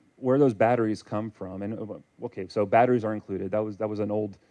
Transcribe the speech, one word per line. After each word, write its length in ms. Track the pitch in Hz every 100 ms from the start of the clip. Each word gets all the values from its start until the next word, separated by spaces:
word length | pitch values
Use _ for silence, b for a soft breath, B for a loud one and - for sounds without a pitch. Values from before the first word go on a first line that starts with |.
| _ _
where 220 | 131 131
those 160 | 143
batteries 480 | 101 113 120 110 107
come 300 | - 104 110
from, 300 | - 95 95
and, 140 | 101 110
uh, 480 | 104 87 - _ 120
okay, 200 | - 92
so 180 | -
batteries 400 | 104 113 123 123
are 80 | 107
included. 380 | 107 - 98 95
That 140 | 104
was, 120 | 107 101
that 100 | 107
was 100 | 104
an 140 | 104
old 260 | 104 104 98 b